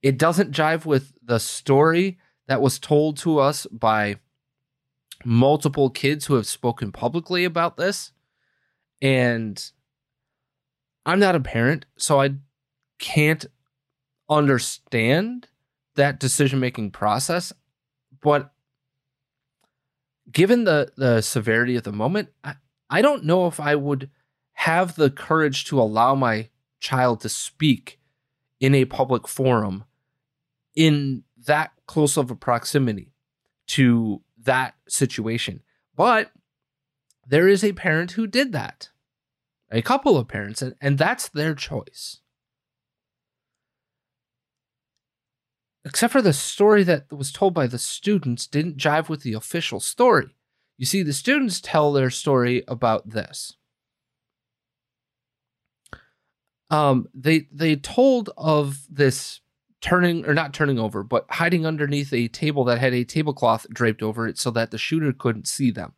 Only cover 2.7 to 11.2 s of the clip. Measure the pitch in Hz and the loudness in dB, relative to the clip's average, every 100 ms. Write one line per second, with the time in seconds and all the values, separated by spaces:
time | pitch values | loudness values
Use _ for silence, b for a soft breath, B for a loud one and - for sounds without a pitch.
2.7 | - - 147 156 147 170 156 139 151 - | 0 0 2 2 -2 0 2 2 0 -10
3.7 | 113 117 110 104 101 _ _ _ _ _ | -4 0 0 -2 -6 _ _ _ _ _
4.7 | _ _ _ _ - 120 117 131 151 147 | _ _ _ _ -14 0 4 4 4 0
5.7 | 139 135 131 139 151 139 135 104 - - | 0 0 0 -2 -2 0 -2 -2 -6 -6
6.7 | - 107 - 120 160 160 180 180 165 170 | -4 -10 -6 -6 -6 -4 -2 -2 -2 -4
7.7 | - 180 196 - _ _ _ _ _ _ | -2 -4 -4 -12 _ _ _ _ _ _
8.7 | _ _ _ 135 131 123 117 110 98 - | _ _ _ 0 2 2 0 -6 -10 -16
9.7 | _ _ _ _ _ _ _ _ _ _ | _ _ _ _ _ _ _ _ _ _
10.7 | _ _ _ - 185 | _ _ _ -2 2